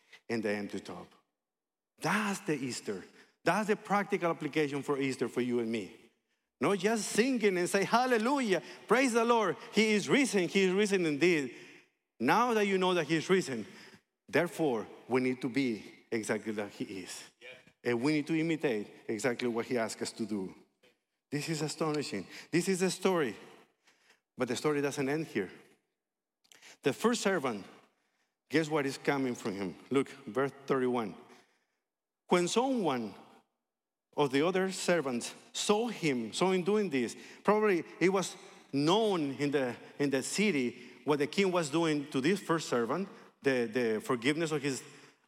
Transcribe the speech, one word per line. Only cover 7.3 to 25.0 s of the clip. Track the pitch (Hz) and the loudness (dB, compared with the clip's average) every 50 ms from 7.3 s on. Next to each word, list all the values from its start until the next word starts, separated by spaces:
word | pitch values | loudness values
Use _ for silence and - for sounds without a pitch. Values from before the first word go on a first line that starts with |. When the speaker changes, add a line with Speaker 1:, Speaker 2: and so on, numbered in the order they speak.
| 262 226 214 202 185 | 2 4 2 2 4
Speaker 1:
and | 175 180 165 | 2 0 2
say, | - 196 190 | 2 0 2
"Hallelujah, | 185 208 233 254 254 247 220 214 254 294 277 254 208 180 156 - - - - - - | 4 2 2 4 4 2 2 2 2 0 0 2 2 0 0 0 -6 -14 -18 0 2
praise | - 254 277 254 | 4 4 4 4
the | 214 233 226 | 4 2 4
Lord, | 240 240 226 208 175 147 - - - | 4 4 4 4 0 -2 -4 -10 0
he | - 208 220 220 | 2 4 4 4
is | 214 202 - 131 | 4 2 2 2
risen, | 180 277 277 - 190 196 175 156 | 2 2 2 2 2 0 0 2
he | - 196 190 | 2 2 4
is | 185 | 4
risen | 180 202 214 190 202 185 170 | 4 2 2 2 2 2 2
indeed." | 156 147 135 165 185 170 151 139 123 - - - - - - _ _ _ _ _ _ _ _ | 0 2 4 4 4 4 2 0 -4 -8 -14 -20 -20 -20 -20 _ _ _ _ _ _ _ _
Now | 113 135 175 214 240 247 226 | 2 4 4 4 4 4 2
that | 214 208 | 2 2
you | 202 190 185 | 2 2 2
know | 185 185 180 | 2 2 2
that | 170 151 | 2 2
he | 135 165 | 2 0
is | 156 - - | 0 2 2
risen, | 190 190 - 139 127 110 98 - - - - - - _ _ _ _ _ _ - | 2 2 2 0 -6 -6 -8 -10 -14 -20 -20 -20 -20 _ _ _ _ _ _ 0
therefore, | - 139 175 165 - - 165 143 120 107 95 - - - - | 2 2 2 2 0 -2 0 0 0 -2 -4 -8 -14 -18 -6
we | - 120 131 | -2 0 2
need | 127 127 127 123 | 2 0 -2 -2
to | - 131 | -4 -2
be | 110 139 135 123 107 98 - - - - _ _ | -2 0 0 0 -2 -4 -8 -14 -20 -20 _ _
exactly | 117 113 101 - 113 104 - 113 | -4 -4 -2 -2 -4 -4 -4 -6
like | 107 107 101 101 | -6 -6 -6 -8
he | - - 131 | -8 -10 -10
is. | - 98 95 87 - - - - - _ _ | -10 -10 -12 -12 -12 -14 -16 -16 -20 _ _
Speaker 2:
Yes. | - - - - _ - _ _ - | -20 -20 -20 -20 _ -20 _ _ -4
Speaker 1:
And | 120 120 117 | -2 -2 0
we | 127 151 | 0 0
need | 156 151 143 | 0 0 0
to | - 165 156 | -2 -2 -2
imitate | 160 165 160 135 - 143 113 107 104 - - - - | 0 0 -2 0 0 -2 -2 -2 -4 -8 -14 -14 -8
exactly | - 113 101 127 127 120 - 123 120 | -8 -6 -2 -2 -2 -2 0 -2 -2
what | 113 117 110 | -2 -2 -4
he | 120 123 117 | -2 -2 -2
asked | 113 104 - - | -2 -4 -4 -6
us | 110 - | -8 -8
to | - - 113 | -6 -8 -6
do. | 101 107 98 92 90 - - - _ _ _ _ _ _ _ _ _ _ _ _ _ | -4 -4 -6 -6 -8 -12 -16 -20 _ _ _ _ _ _ _ _ _ _ _ _ _
This | 143 147 143 156 | -8 -6 -4 -4
is | 160 147 | -4 -4
astonishing. | 156 143 - - 170 156 151 147 127 - 107 98 87 - - - - - | -4 -6 -4 -4 -2 -2 -2 -2 -4 -4 -8 -8 -10 -10 -16 -18 -10 -2
This | - 175 175 190 | 0 0 2 2
is | 190 170 | 0 0
the | 190 180 | 0 -2
story. | - - - 190 185 170 143 113 92 - - - - - - _ _ _ _ _ _ _ _ _ _ _ _ _ _ | -2 0 0 2 2 2 0 0 -4 -8 -16 -20 -20 -20 -20 _ _ _ _ _ _ _ _ _ _ _ _ _ _
But | - 127 120 | -4 -2 -2
the | 120 | -2
story | - - 151 151 143 | -2 0 0 0 0
doesn't | 139 139 135 147 | -2 -2 -2 -2